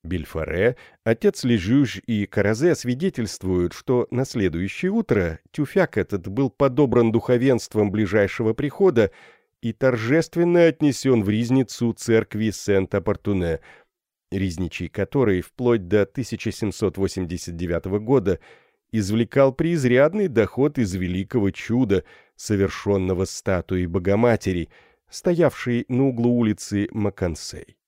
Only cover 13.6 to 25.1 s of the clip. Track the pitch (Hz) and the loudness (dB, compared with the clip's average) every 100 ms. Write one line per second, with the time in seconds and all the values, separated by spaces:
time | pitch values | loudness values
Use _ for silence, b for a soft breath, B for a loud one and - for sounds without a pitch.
13.6 | B B B _ _ _ _ 95 95 85 | B B B _ _ _ _ -4 -4 -4
14.6 | 87 - 90 - 95 139 117 92 - - | -6 -6 -10 -6 -4 0 2 0 -4 -4
15.6 | 123 113 87 104 98 - 113 104 113 - | 0 0 2 0 0 -4 -8 -6 -8 -6
16.6 | 107 - 101 95 98 - 87 87 - 85 | -8 -2 -4 -2 -4 -4 -6 -8 -10 -8
17.6 | 87 85 95 101 110 135 95 85 b b | -4 -4 -2 -4 0 0 2 -4 b b
18.6 | b b _ 110 95 110 117 143 135 127 | b b _ -4 -2 -2 0 2 2 2
19.6 | 160 170 127 120 143 208 190 113 101 - | -2 0 2 4 2 2 0 0 0 0
20.6 | 147 - 104 92 90 90 95 123 98 - | -2 0 -2 -2 -4 -4 -2 0 0 -2
21.6 | - 120 120 95 b b b _ - 101 | -4 0 2 0 b b b _ -2 0
22.6 | 95 - 101 101 92 90 95 - - 90 | 0 -2 -2 0 0 -2 -2 -4 -2 -2
23.6 | - 92 90 92 90 101 120 110 98 87 | -2 -2 -2 -2 0 2 4 2 0 -4
24.6 | 82 b b b _ | -6 b b b _